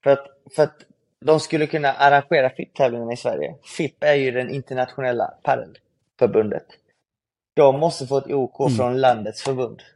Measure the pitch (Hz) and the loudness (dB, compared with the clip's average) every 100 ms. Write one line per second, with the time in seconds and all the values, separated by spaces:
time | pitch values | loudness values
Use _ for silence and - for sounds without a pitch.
0 | 139 139 - _ - - 147 _ - _ | 4 2 0 _ -14 -2 -2 _ -20 _
1 | _ _ 131 156 - 156 151 156 147 135 | _ _ 2 2 2 -4 -2 -2 -2 2
2 | 143 143 - 160 131 - 131 - 135 117 | 4 4 2 0 0 -2 -16 0 0 0
3 | 117 120 123 95 71 - - - 151 _ | -8 -6 -6 -4 -6 -10 -20 -8 -8 _
4 | 151 143 131 123 127 139 131 127 127 - | 0 0 0 -4 -6 -8 -8 -6 -6 -4
5 | 131 120 98 - - 127 82 - _ _ | -4 -2 -4 -6 -4 -4 -4 -18 _ _
6 | _ _ 120 101 107 - - - _ _ | _ _ 2 2 0 -4 -10 -20 _ _
7 | _ _ _ _ _ - 139 135 165 156 | _ _ _ _ _ 4 4 4 -2 -4
8 | 131 139 131 139 123 - 139 120 123 127 | -4 -4 -2 -4 -4 -2 -2 0 -2 2
9 | 131 117 104 110 - 131 120 107 - | 2 2 -4 -8 -6 -6 -6 -10 -20